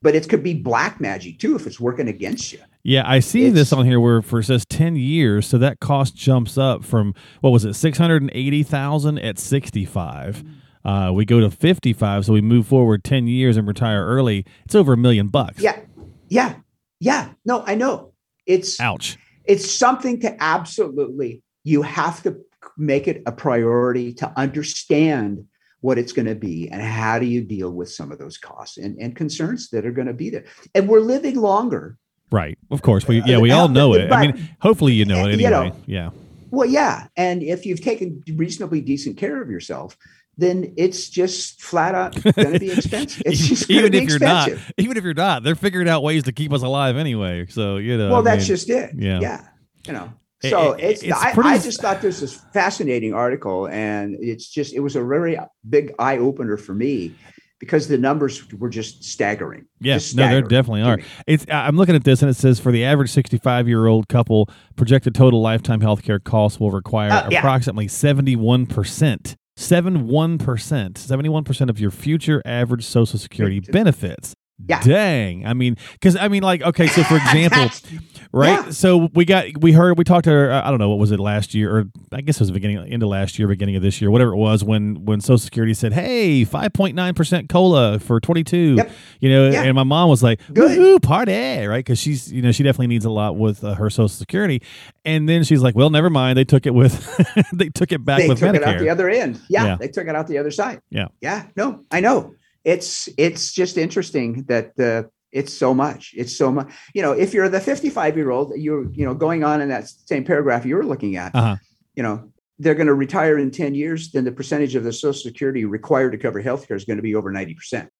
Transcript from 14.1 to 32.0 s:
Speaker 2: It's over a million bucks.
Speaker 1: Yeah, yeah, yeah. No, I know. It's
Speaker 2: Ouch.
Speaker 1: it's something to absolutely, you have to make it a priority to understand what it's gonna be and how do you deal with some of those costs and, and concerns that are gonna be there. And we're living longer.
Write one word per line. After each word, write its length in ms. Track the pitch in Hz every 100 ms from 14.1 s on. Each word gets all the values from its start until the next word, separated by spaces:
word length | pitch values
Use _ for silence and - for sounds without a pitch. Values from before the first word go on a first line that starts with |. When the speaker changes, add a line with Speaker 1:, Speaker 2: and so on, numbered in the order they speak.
| 127 127 104 95 _ -
Speaker 2:
It's 100 | 214
over 160 | 156
a 40 | 120
million 320 | 123 113 101
bucks. 320 | 139 123 -
Speaker 1:
Yeah, 180 | 208 - - - - - _
yeah, 280 | 208 254 - _ _ _ _
yeah. 300 | 202 277 - _ -
No, 180 | 247 -
I 100 | 214
know. 360 | 262 233 - _ _ _ -
It's 360 | 185 185 -
Speaker 2:
Ouch. 360 | 120 92 - - _ _ -
Speaker 1:
it's 260 | 196 -
something 480 | - 247 254 254 240
to 160 | 226 -
absolutely, 1000 | 156 160 165 - 180 135 135 135 131 82 _ _
you 180 | 147 147
have 380 | 143 - 160 160
to 120 | - - - _ - -
make 300 | 151 143 139
it 160 | - -
a 60 |
priority 800 | 117 151 120 117 120 123 123 120 120
to 180 | 147 -
understand 1080 | 135 143 151 - - 151 160 143 104 98 - _ _ _
what 140 | 127 123
it's 140 | 120
gonna 200 | - 113
be 360 | 107 107 82 82
and 120 | 95
how 380 | 107 110 110 113
do 60 | 123
you 160 | 120
deal 280 | 107 101 92
with 200 | 87 87
some 180 | - 76
of 60 | 69
those 200 | 82 80
costs 400 | - - 55 -
and, 200 | 101 101
and 160 | 117 120
concerns 520 | 156 - 160 247 -
that 160 | 113 110
are 60 |
gonna 220 | 123 127
be 160 | 123 175
there. 160 | 233 - - _
And 140 | 190 196
we're 140 | 220
living 340 | 220 262 285 254
longer. 600 | 214 196 247 127 76 117